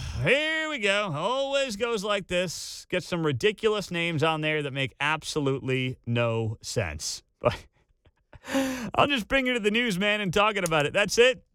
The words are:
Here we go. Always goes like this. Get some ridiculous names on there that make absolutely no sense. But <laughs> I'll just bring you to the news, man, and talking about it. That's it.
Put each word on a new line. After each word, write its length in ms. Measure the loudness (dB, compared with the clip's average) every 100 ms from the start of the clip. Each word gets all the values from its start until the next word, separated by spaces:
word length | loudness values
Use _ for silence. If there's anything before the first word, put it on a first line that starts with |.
| -6 -2
Here 460 | 2 2 2 -2 -2
we 100 | -2
go. 320 | 0 2 0 -2
Always 600 | -2 0 0 0 -2 -2
goes 280 | -2 -2
like 240 | 0 -2 0
this. 600 | -2 -2 -4 -12 -14 -4
Get 140 | -4
some 200 | -2 -2
ridiculous 680 | 0 2 0 2 0 0 -2
names 320 | -2 -2 2
on 180 | 2 0
there 220 | 0 -2
that 100 | -2
make 220 | -4 -4 0
absolutely 1000 | 0 0 -2 -2 0 -2 -2 -2 -2 -6 -2
no 520 | 0 2 0 -4 -6
sense. 600 | -6 -4 -4 -4 -8 -10 _ -2
But 160 | -2 -2 -12 _ _ _ _ _ _ -20 -4
<laughs> 380 | -2 0 -4 -4 2
I'll 100 | 2
just 220 | 2 0
bring 180 | 0 2
you 80 |
to 60 | 0
the 120 | 2
news, 280 | 2 0 0
man, 200 | 0 0
and 140 | 0
talking 300 | 4 4 2
about 240 | 0 2 2
it. 60 |
That's 260 | 2 0 6
it. 240 | 4 4 _